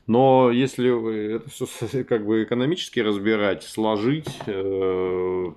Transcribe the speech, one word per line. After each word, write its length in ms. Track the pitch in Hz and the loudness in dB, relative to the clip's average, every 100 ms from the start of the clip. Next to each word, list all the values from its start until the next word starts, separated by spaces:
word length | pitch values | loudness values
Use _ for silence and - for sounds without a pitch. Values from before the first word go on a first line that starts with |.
| - | 2
Но 460 | 117 135 131 123 | 4 6 6 6
если 400 | 123 131 - 123 | 4 0 0 0
вы 240 | 120 113 107 | 0 -2 -4
это 340 | 107 110 135 | -4 -6 -8
всё 160 | - 127 | -10 -10
с-, 380 | - 113 131 | -8 -6 -6
как 240 | - 117 104 | -2 -2 0
бы 160 | 110 | 0
экономически 560 | 107 120 131 180 - 120 | 0 0 0 -2 -4 -2
разбирать, 640 | 107 101 104 110 101 92 | 0 0 0 2 2 -2
сложить, 680 | - - 110 104 117 156 147 - - | -6 -2 0 2 0 -2 -4 -10 -6
э, 1080 | 98 98 95 95 92 92 92 92 92 90 | -4 -2 0 0 0 -2 -2 -2 -2 -4